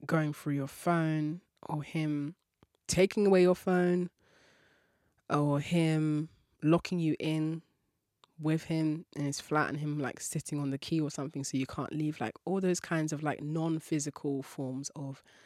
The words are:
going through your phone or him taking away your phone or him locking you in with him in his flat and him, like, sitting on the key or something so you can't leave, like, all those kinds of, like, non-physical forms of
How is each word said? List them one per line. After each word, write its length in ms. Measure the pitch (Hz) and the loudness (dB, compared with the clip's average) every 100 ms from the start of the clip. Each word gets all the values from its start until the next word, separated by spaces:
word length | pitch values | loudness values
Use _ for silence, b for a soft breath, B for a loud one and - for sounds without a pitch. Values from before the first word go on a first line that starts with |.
| 143 | 0
going 260 | 160 151 | 0 0
through 220 | 143 147 | -2 -4
your 140 | 143 135 | -2 -4
phone 720 | - 175 170 160 156 151 170 _ - - | -4 0 2 2 0 -2 -4 _ -16 -8
or 160 | 151 | -8
him 520 | 143 160 156 147 143 - _ _ _ _ - | -4 -2 -2 -2 -4 -10 _ _ _ _ -2
taking 400 | 175 196 - 202 | 4 4 4 6
away 160 | 185 | 8
your 120 | 180 | 8
phone 560 | 180 - 180 180 180 180 _ b b b b b b b b b b - | 4 2 4 4 2 0 _ b b b b b b b b b b -2
or 300 | 147 147 143 | 0 2 0
him 680 | - 170 160 156 156 151 160 _ _ - | 2 2 4 4 2 0 -2 _ _ -2
locking 360 | 151 165 - 180 | 2 4 2 0
you 180 | 160 - | 0 0
in 440 | 156 156 156 165 - _ _ _ _ _ _ - | 0 0 0 -4 -10 _ _ _ _ _ _ -4
with 240 | 156 160 | 0 0
him 400 | - 160 156 156 - | 0 0 0 -2 -6
in 100 | - | -6
his 160 | 143 - | -4 -4
flat 280 | - 151 - | -2 0 0
and 100 | 143 | -2
him, 200 | 151 147 | -4 -2
like, 220 | 131 - | -4 -6
sitting 380 | - 156 - 147 | -8 -8 -6 -4
on 120 | 139 | -4
the 80 | 135 | -4
key 220 | - 160 | -2 -2
or 100 | 143 | -2
something 340 | - 143 147 | -4 -6 -6
so 120 | 139 131 | -4 -2
you 100 | 131 | -2
can't 260 | - 131 | -4 -4
leave, 280 | 156 151 156 | -2 -2 -2
like, 140 | 113 - | -4 -6
all 160 | - 190 | -4 0
those 200 | 185 175 | 2 0
kinds 320 | - 160 156 | 0 0 0
of, 100 | 147 | -2
like, 200 | 151 - | -4 -4
non-physical 1000 | 147 160 160 160 - 156 143 - 147 139 | -4 -2 0 -2 -2 -2 -2 -4 -4 -4
forms 480 | 131 - 131 131 139 - | -6 -8 -6 -6 -8 -10
of 260 | 139 139 _ b | -10 -10 _ b